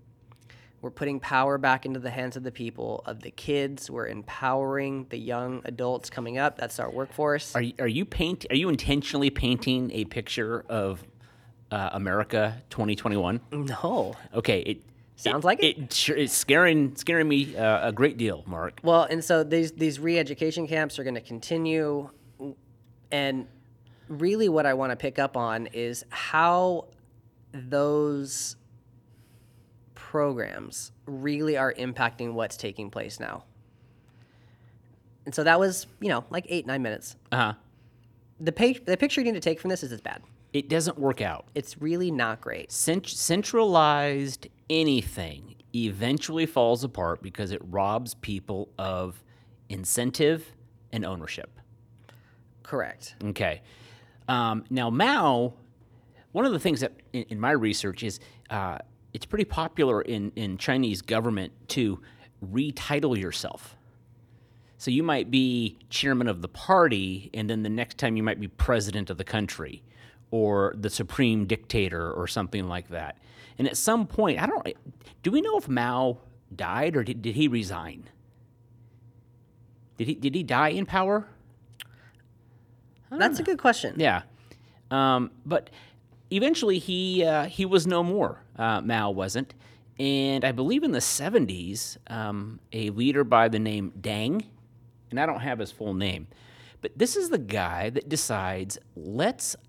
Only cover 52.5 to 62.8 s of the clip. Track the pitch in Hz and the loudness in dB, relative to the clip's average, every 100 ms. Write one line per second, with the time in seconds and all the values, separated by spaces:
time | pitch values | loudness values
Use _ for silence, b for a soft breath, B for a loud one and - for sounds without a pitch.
52.5 | - - 139 80 - - - 104 98 95 | -20 -6 -4 -4 -8 -18 -10 -8 -2 -2
53.5 | 76 B B B B B B - 127 117 | -2 B B B B B B -2 0 0
54.5 | 110 - 127 120 120 226 277 165 120 123 | -2 -2 -2 0 2 4 4 4 4 0
55.5 | - - _ - b b b b 180 262 | -4 -18 _ -20 b b b b 0 2
56.5 | 175 185 135 127 - - 127 - 104 120 | 2 2 0 -2 -6 -10 -8 -6 -2 2
57.5 | 147 110 104 101 90 113 - B B - | 4 2 0 -2 -4 -8 -8 B B -8
58.5 | 107 95 80 - _ - - - 214 208 | -4 -4 -6 -12 _ -14 -12 -6 -2 -2
59.5 | - 160 - 139 104 - 110 101 113 104 | -2 -4 2 4 4 0 -4 -4 -4 -6
60.5 | 92 - 131 123 95 - 110 117 104 92 | -4 0 2 2 -2 0 0 2 0 -4
61.5 | - - - 113 92 B B B _ 98 | -10 -6 0 0 -2 B B B _ -6
62.5 | 107 147 - | -2 -2 -6